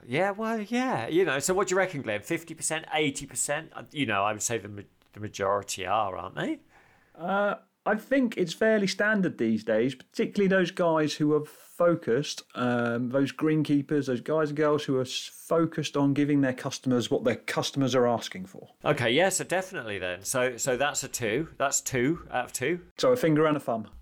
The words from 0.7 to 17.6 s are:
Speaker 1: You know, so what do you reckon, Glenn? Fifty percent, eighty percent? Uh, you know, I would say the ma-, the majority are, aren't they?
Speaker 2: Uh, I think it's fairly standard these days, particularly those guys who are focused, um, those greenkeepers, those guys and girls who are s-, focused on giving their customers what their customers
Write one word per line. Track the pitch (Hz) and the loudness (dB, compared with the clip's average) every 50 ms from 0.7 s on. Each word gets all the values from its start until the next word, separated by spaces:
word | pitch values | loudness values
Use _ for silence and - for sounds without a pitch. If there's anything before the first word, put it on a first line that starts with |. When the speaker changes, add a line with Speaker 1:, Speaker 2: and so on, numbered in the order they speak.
| 240 247 254 262 208 131 - - | -2 -2 0 0 -2 -2 -2 0
Speaker 1:
You | 156 175 196 | 2 2 2
know, | 156 131 139 | 2 2 0
so | 139 - 180 | 0 0 0
what | 196 202 190 | 0 0 2
do | 180 | 2
you | 196 | 2
reckon, | 185 180 147 139 | 2 0 -2 -6
Glenn? | 120 110 104 104 | -4 -4 -4 -4
Fifty | - - 170 160 170 - 160 | -4 -4 -6 -6 -6 -10 -12
percent, | 156 - - 160 160 156 - - | -8 -6 -4 -4 -6 -6 -4 -2
eighty | 156 156 139 135 - 139 | 0 0 0 -2 -4 -8
percent? | - - - - - 147 156 160 - - | -10 -6 -6 -4 -4 -4 -4 -6 -10 -14
Uh, | - - - | -16 -16 -10
you | - - 135 | -6 -4 -2
know, | 110 104 98 98 | 0 0 2 2
I | 107 107 | 0 0
would | 104 | -2
say | - - 117 110 | -4 -4 -4 -4
the | 95 104 | -6 -8
ma-, | 104 101 98 - _ _ _ _ - | -14 -14 -16 -18 _ _ _ _ -14
the | 101 | -12
majority | 104 104 - - 98 98 101 101 98 - - 101 92 | -12 -10 -4 -2 0 2 2 0 -2 -4 -8 -6 -4
are, | 90 101 110 104 95 92 87 | -2 0 0 0 -2 -4 -6
aren't | 90 92 - | -8 -8 -8
they? | - 185 277 320 - _ _ _ - _ _ _ _ _ _ _ - | -6 -6 -6 -6 -8 _ _ _ -20 _ _ _ _ _ _ _ -10
Speaker 2:
Uh, | 165 185 196 202 202 202 190 - _ _ _ _ - | -6 -4 -2 0 0 -2 -2 -6 _ _ _ _ -2
I | 185 214 | -2 -2
think | 214 - - 262 277 254 226 - - | -2 -2 0 2 2 2 2 0 -2
it's | 180 160 - | -2 -2 0
fairly | - 220 220 220 214 196 190 | 0 2 4 4 4 2 0
standard | - - 208 214 220 196 185 151 117 - | 0 0 0 2 2 2 2 0 0 0
these | 120 113 110 107 - | 0 0 0 0 0
days, | - 110 110 120 135 135 | 0 2 2 2 2 0
particularly | - - _ - - - - - 208 202 185 | -4 -12 _ -4 -4 -4 -2 0 2 4 4
those | 190 190 180 - | 4 4 2 2
guys | - - 175 165 160 156 151 147 - | 0 0 2 4 4 4 2 2 0
who | - 151 151 151 | 0 2 2 2
are | 147 151 | 2 0
focused, | - - - - - - - 175 175 170 160 - 123 113 135 147 - - - - _ - | -2 -10 -20 -20 -8 -2 2 4 4 4 2 2 0 0 0 0 -2 -6 -10 -12 _ -6
um, | 104 123 123 120 120 120 117 120 120 127 120 | -2 0 0 2 2 0 0 0 -2 -2 0
those | 127 139 139 135 | 0 2 0 0
greenkeepers, | - - 156 156 156 156 143 - 147 143 139 - 156 147 131 131 | 0 0 0 2 2 2 2 2 2 0 2 0 0 0 0 0
those | 123 117 | -2 -2
guys | - - 151 160 156 147 | -2 -2 0 0 0 0
and | 147 147 | 0 2
girls | 156 147 151 147 - | 2 2 2 2 0
who | - 135 127 | 0 0 0
are | 127 | 0
s-, | - - - - - - | -2 -4 -8 -8 -10 -14
focused | - - - 170 165 165 160 - 165 143 - - | -12 -4 0 2 2 2 2 0 -4 -4 -2 0
on | 143 143 139 135 | 2 2 4 4
giving | 143 147 143 147 143 | 4 2 4 4 4
their | 139 131 | 4 2
customers | 127 - - 135 - - - 131 127 120 113 - | 0 -2 -4 -6 -6 -4 0 2 2 2 2 2
what | 143 - 220 | 0 0 2
their | 101 - - | 0 0 -2
customers | - - - 160 | -4 -6 -4 -4